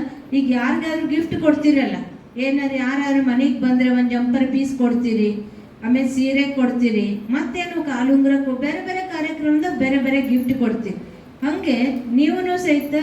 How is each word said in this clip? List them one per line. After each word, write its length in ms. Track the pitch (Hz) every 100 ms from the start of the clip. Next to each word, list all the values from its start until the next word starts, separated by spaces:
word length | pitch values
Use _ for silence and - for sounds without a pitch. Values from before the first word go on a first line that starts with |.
| - - -
ಈಗ 180 | 277 254
ಯಾರಿಗಾದ್ರೂ 560 | 247 254 330 320 311 311
ಗಿಫ್ಟ್ 280 | 311 330 320
ಕೊಡ್ತೀರಲ್ಲ, 540 | 311 285 302 277 214 185 - - - 233
ಏನಾದ್ರು 360 | 269 285 269 269
ಯಾರಾದ್ರೂ 460 | 254 277 277 277
ಮನೆಗೆ 380 | 254 240 277 240
ಬಂದ್ರೆ 280 | 254 247 254
ಒಂದ್ 220 | 247 247
ಜಂಪರ್ 400 | 240 247 254 262
ಪೀಸ್ 260 | 269 269 -
ಕೊಡ್ತೀರಿ, 540 | 240 233 240 214 208 208 - - - -
ಆಮೇಲೆ 240 | 226 254 247
ಸೀರೆ 360 | 262 269 269
ಕೊಡ್ತೀರಿ, 760 | 277 269 240 240 240 208 202 208 -
ಮತ್ತೇನು 540 | 277 330 359 349 339
ಕಾಲುಂಗ್ರ 480 | 294 247 262 277 277 277 269
ಕೊ-, 160 | 254
ಬೇರೆ 240 | 285 359 370
ಬೇರೆ 160 | 370 370
ಕಾರ್ಯಕ್ರಮದಾಗ 680 | 330 311 302 302 302 349 269
ಬೇರೆ 180 | 262 269
ಬೇರೆ 240 | 262 277
ಗಿಫ್ಟ್ 320 | 233 247 240 -
ಕೊಡ್ತೀರಿ. 360 | 220 202 202 170 - - - - 269
ಹಂಗೆ 300 | 381 330 233 269 240 233 247
ನೀವೂನು 420 | 311 359 359 359
ಸಹಿತ 360 | 359 294 285 294